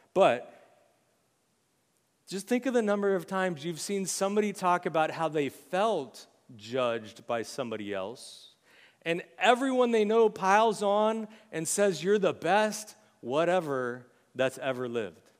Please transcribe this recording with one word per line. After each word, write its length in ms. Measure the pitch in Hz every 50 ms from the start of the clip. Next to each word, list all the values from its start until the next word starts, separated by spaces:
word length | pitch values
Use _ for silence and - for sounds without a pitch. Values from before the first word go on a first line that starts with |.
| _ _
But 400 | - - 196 151 117 123 - - - - - _ _ _ _ _ _ _ _ _ _ _ _ _ _ _ _ _ _ _ _ _ _ _ _ _ _ _ _ _ _ _ _
just 220 | - 175 196 190 -
think 180 | 247 247 247
of 80 | 269 240
the 80 | 240
number 320 | 220 202 202 202 202 196 196
of 140 | 180 160 -
times 360 | 190 190 185 185 175 139 143
you've 140 | 170 165 147
seen 260 | - - 202 196 190
somebody 480 | 170 - - 196 196 208 214 214 208
talk 340 | 196 - 185 180 175 170 -
about 260 | 185 151 160 156 156
how 160 | - 160 165 156
they 220 | 151 156 139 -
felt 760 | - - - - - 180 208 226 208 165 135 113 - - - - _ _ _ - 127
judged 720 | 107 104 110 120 131 123 120 117 117 107 104 - - - -
by 140 | 120 117
somebody 520 | 110 - - - 131 117 110 104 104 101 98
else, 600 | 95 95 107 123 - - - - - - - _ _ _ _ _ - - - _ _
and 200 | - 165 170 180 - - _ -
everyone 540 | 180 214 247 240 269 269 262 254 247 240
they 120 | 233 220 214
know 240 | 208 220 233 226 214
piles 540 | - 151 190 190 196 214 226 226 208 -
on 460 | 208 196 202 214 214 220 220 226 220 214 - - - _
and 160 | - 160 165 -
says, 340 | - 202 202 202 180 143
"You're 160 | 156 190 208 214
the 140 | 185 165
best 640 | 139 - - 165 190 208 214 214 208 - - - - _ _ _ _ _
whatever 840 | - 117 127 151 170 170 180 185 165 147 139 131 127 120 123 127 123 - _ _ _ _ -
that's 240 | 123 131 131 - -
ever 300 | 147 135 127 123 127 120
lived." 400 | 117 117 107 92 78 - _ _ _